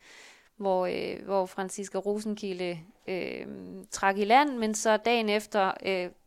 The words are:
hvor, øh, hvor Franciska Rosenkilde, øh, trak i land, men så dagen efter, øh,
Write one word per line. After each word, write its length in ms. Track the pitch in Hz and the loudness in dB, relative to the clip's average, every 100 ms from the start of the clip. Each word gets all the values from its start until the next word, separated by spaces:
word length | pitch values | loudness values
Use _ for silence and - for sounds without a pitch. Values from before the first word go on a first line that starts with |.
| - - - - _ - | -16 -20 -20 -20 _ -6
hvor, 280 | 196 185 180 | 0 2 2
øh, 400 | 175 175 - - | -2 -4 -6 -2
hvor 200 | 196 185 | 0 0
Franciska 520 | - 190 - 196 190 | -4 -8 -6 -8 -4
Rosenkilde, 840 | 202 208 214 208 202 180 180 170 165 _ - | -2 -2 -4 -6 -6 -4 -4 -6 -10 _ -8
øh, 380 | 185 107 64 - - 180 190 185 | -6 -6 -8 -10 -12 -14 -14 -12
trak 260 | - 196 196 | -2 0 2
i 80 | 202 | 6
land, 320 | 247 294 254 | 6 6 2
men 180 | 220 214 | -2 0
så 220 | 226 214 | 2 2
dagen 320 | 220 240 214 | 4 2 4
efter, 420 | 208 214 214 190 - - | 0 2 2 2 0 -2
øh, 240 | 190 180 - | -2 -2 -8